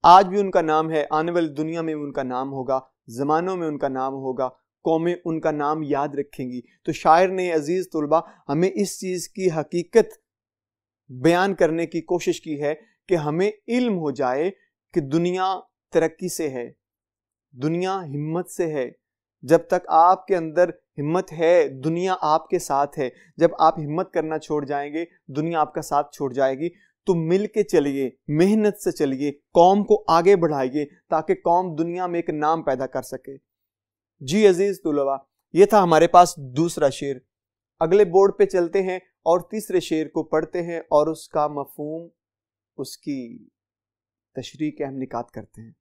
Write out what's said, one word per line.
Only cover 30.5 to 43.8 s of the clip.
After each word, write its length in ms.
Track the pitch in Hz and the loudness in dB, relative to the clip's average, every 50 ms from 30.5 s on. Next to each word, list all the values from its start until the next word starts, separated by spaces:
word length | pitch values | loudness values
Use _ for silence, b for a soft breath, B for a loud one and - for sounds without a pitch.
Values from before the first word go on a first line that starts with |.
| 151 139 131 131 127 151 147 147 b b b _ | -2 -2 -4 -4 -4 -6 -6 -6 b b b _
ताकि 240 | - 156 156 - 190 | -4 -4 -2 -2 -4
कौम 380 | 185 _ 175 170 180 185 180 160 | -2 _ 0 0 0 0 -4 -6
दुनिया 320 | 147 165 170 170 180 185 | -6 -6 -4 -4 -6 -6
में 120 | 180 170 170 | -4 -4 -6
एक 100 | 170 165 | -4 -4
नाम 300 | 156 151 151 151 160 165 156 | -6 -2 0 -2 -2 -2 -2
पैदा 220 | - 135 131 135 | -4 -4 -4 -4
कर 140 | 127 - 135 123 | -6 -6 -8 -8
सके। 340 | - - 127 _ - 139 135 _ _ _ _ _ _ _ _ _ _ _ _ _ _ _ _ | -8 -14 -14 _ -18 -20 -20 _ _ _ _ _ _ _ _ _ _ _ _ _ _ _ _
जी 220 | 147 127 160 214 220 | -8 -2 0 4 6
अजीज 360 | 196 180 170 196 202 190 180 _ | 6 4 4 0 -2 -2 -4 _
तुलबा, 340 | 160 151 143 139 139 135 135 _ _ _ _ _ _ - | -2 -2 -2 -2 -2 -4 -6 _ _ _ _ _ _ 4
ये 140 | 160 202 202 220 | 4 4 6 6
था 60 | 208 | 4
हमारे 280 | 185 175 160 156 165 | 4 6 6 4 4
पास 280 | 170 - 180 180 170 - 165 | 8 8 8 8 8 4 -10
दूसरा 500 | 139 131 123 135 165 170 - - 156 139 | -14 -8 -4 -2 -2 -2 0 0 0 0
शेर। 300 | 127 - 147 143 135 127 _ _ _ _ _ _ _ _ _ _ _ _ | 0 -2 -8 -8 -8 -8 _ _ _ _ _ _ _ _ _ _ _ _
अगले 240 | 160 160 180 208 214 | 0 2 4 4 4
बोर्ड 300 | 175 165 190 196 196 196 | 6 6 4 4 4 4
पे 80 | - 208 | 2 0
चलते 360 | 196 - 185 175 165 - 196 190 | 0 2 -2 -2 0 -2 -2 -2
हैं 180 | 185 180 180 _ _ _ _ _ | -2 -4 -6 _ _ _ _ _
और 220 | 160 170 180 175 _ | 0 0 0 0 _
तीसरे 300 | - 220 196 - 185 180 | -10 -10 -8 -2 -2 -2
शेर 260 | 165 - 170 156 156 | -2 0 -4 -4 -4
को 160 | 147 _ 170 156 | -4 _ -6 -4
पढ़ते 380 | - - 156 160 160 - 180 | -2 -2 -2 -2 -2 -6 -6
हैं 200 | 170 170 170 165 - _ | -6 -6 -8 -10 -6 _
और 180 | 160 147 151 160 | 2 2 2 2
उसका 380 | 160 151 - - - 160 151 151 | -2 -8 -12 -8 -4 -4 -4 -2
मफहूम, 600 | 147 143 139 - - - 147 151 156 165 170 170 _ _ _ _ _ _ _ _ _ _ _ _ _ | -4 -8 -12 -12 -12 -12 -12 -10 -10 -12 -14 -16 _ _ _ _ _ _ _ _ _ _ _ _ _
उसकी 760 | - 135 - - _ _ 151 143 135 123 117 117 - - _ _ _ _ _ _ _ | -14 -12 -12 -14 _ _ -10 -10 -10 -10 -14 -16 -20 -20 _ _ _ _ _ _ _